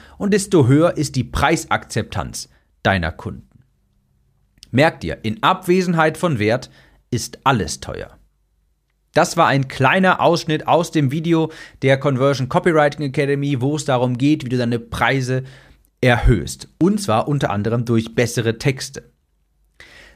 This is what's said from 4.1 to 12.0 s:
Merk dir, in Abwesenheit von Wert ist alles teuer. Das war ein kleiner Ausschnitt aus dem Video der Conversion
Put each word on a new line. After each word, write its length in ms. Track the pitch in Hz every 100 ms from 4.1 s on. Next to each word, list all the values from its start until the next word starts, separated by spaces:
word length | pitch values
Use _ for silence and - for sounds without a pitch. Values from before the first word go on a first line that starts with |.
| _ _ _ _ _ -
Merk 300 | 117 156 165
dir, 180 | 85 73
in 200 | 110 107
Abwesenheit 760 | 143 185 - 180 180 165 160 156
von 220 | 175 131
Wert 300 | 104 120 - - _ _ _
ist 280 | 117 - -
alles 360 | 139 131 87 -
teuer. 380 | - - - - _ _ _ _ _ _ _ _ _
Das 240 | - 170 -
war 80 | 151
ein 220 | 135 135
kleiner 520 | - 131 175 190 175
Ausschnitt 480 | 139 170 - 156 -
aus 220 | 143 165
dem 220 | 160 139
Video 400 | 147 165 165 160 - - -
der 160 | 135
Conversion 500 | 135